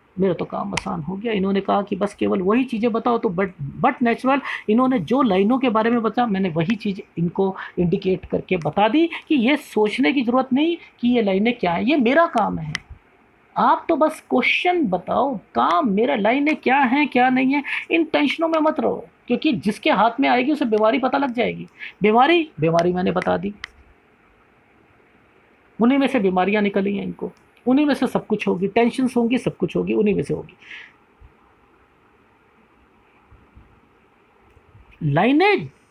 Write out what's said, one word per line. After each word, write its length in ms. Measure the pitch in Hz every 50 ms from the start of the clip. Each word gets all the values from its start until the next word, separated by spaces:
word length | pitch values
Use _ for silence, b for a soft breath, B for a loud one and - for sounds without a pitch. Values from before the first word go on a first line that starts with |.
| _ _ _ 185
मेरा 140 | 190 190 165
तो 120 | - 170
काम 280 | - - - - 202 196
आसान 280 | - - 196 180 175
हो 140 | 147 156 190
गया। 180 | 196 214 233 220
इन्होंने 280 | 196 185 196 196 196
कहा 200 | 190 - 196 202
कि 140 | 196 - 202
बस 180 | 180 202 202 -
केवल 280 | - 208 202 208 202
वही 220 | 180 190 214 254 269
चीज़ें 280 | 262 240 208 226 240
बताओ, 260 | 214 226 226 254 233
तो 120 | 226 - 220
but, 180 | 175 175 202 190 - - 139 - - 143 170
but 180 | 269 - - 240
natural, 380 | 233 226 226 - 254 269 269 B B B B B -
इन्होंने 300 | 214 240 262 254 262 240
जो 220 | 160 - 226 269
लाइनों 380 | 277 226 180 185 196 208 262 254
के 100 | 262 254
बारे 200 | 208 220 220 233
में 120 | 240 240
बताया, 260 | 220 220 214 247 240
मैंने 220 | 233 190 190 190 185
वही 260 | 151 170 160 170 233
चीज़ 260 | 202 - 208 190 202 - - _
इनको 400 | - 170 175 - - 196 190 190 B B B B -
indicate 460 | 180 170 180 190 - 185 185 175 -
करके 320 | - 180 180 - - 185
बता 300 | 175 156 156 147 202 208
दी 220 | 220 214 311 339 330 B B B
कि 80 | - 320
ये 220 | 269 214 247 294
सोचने 560 | 269 - - - 214 214 208 208 - 269 294 254
की 80 | 285
ज़रूरत 280 | 233 226 240 262 254 - 247
नहीं 240 | 269 302 339 339 339 B B _ _
कि 80 | -
ये 140 | 240 247 240
लाइनें 360 | 214 196 190 190 214 240 240
क्या 140 | - - 175
हैं, 100 | 170 180
ये 160 | 202 233 311
मेरा 280 | 311 226 226 277 330 339
काम 340 | 330 - 240 202 185 180 170
है। 140 | 156 151 151 - - - - - _ _ _ _ _ _ _ _ _ _ -
आप 280 | - 208 254 311 320 - -
तो 60 | 330
बस 280 | 269 311 302 302 - - -
question 580 | 254 254 240 - - - - 359 359 349 302
बताओ, 500 | 196 175 175 - - 185 214 240 285 254
काम 520 | 180 - _ - 233 247 294 330 349 320 220
मेरा, 260 | 185 202 233 254 285
लाइनें 400 | 226 196 214 247 285 285 302 302
क्या 220 | - - 240 254
हैं, 300 | 285 277 233 247 294 302
क्या 220 | - - 247 247 254
नहीं 240 | 254 254 262 262 277
है, 100 | 294 269 B B B B -
इन 120 | 330 330 320
टेंशनों 440 | - - 294 294 254 - - 330
में 120 | 330 330 320
मत 200 | 302 311 311 294
रहो, 280 | 233 208 - - - - _ _ _
क्योंकि 260 | - 247 240 - 320 254
जिसके 380 | 160 - 208 202 - - 320
हाथ 200 | 277 190 208 - - -
में 100 | 277 277
आएगी 220 | 254 247 262 269
उसे 140 | 302 294 294
बीमारी 340 | 233 214 214 214 214 247 269
पता 180 | 254 254 269
लग 140 | 277 277 262
जाएगी। 360 | 226 240 220 180 170 170 175 B B B B B B -
बीमारी, 480 | 180 214 214 233 262 294 339 349 311 - - -
बीमारी 340 | 147 165 160 170 170 180 180
मैंने 180 | 180 185 190
बता 260 | 175 180 175 180 180
दी, 160 | 180 175 202 208 - - - _ - - - _ _ _ _ _ _ _ _ _ _ _ _ _ _ _ _ _ _ _ _ _ _ _ _ _ _ _ _ _ _ _ _ _ _ _ _ _ -
उन्हीं 180 | 214 240 277 277
में 80 | 277
से 120 | 254 - 254
बीमारियां 440 | 190 190 185 185 185 196 202 214 202
निकली 340 | 202 202 202 196 202 202
हैं 60 | 196 190
इनको, 280 | 185 175 - 185 185 - _ _ _ _ _ -
उन्हीं 180 | 240 254 285 302
में 80 | 294 262
से 140 | - 262
सब 200 | 214 - 185 -
कुछ 200 | - 214 208 -
होगी, 200 | 196 196 175 190
tensions 500 | 190 - 233 240 233 - - 262 233 -
होंगी, 200 | 240 233 226 254
सब 200 | 233 - 165 -
कुछ 180 | - 190 170 -
होगी, 180 | 180 180 180 220
उन्हीं 220 | 220 208 208 196
में 80 | 175 151
से 100 | - 151
होगी। 240 | 165 - - - B B B B B B B B _ _ _ _ _ - - _ _ _ _ _ _ _ _ _ _ _ _ _ _ _ _ _ _ _ _ _ _ _ _ _ _ _ _ _ _ _ _ _ _ _ _ _ _ _ _ - - _ _ _ - - _ _ _ _ _ _ _ _ _ _ _ _ _ _ _ _ _ _ - _ _ - - - - - - 170
लाइनें 640 | 147 139 160 196 240 277 302 370 214 208 247 160 131 - _ _ _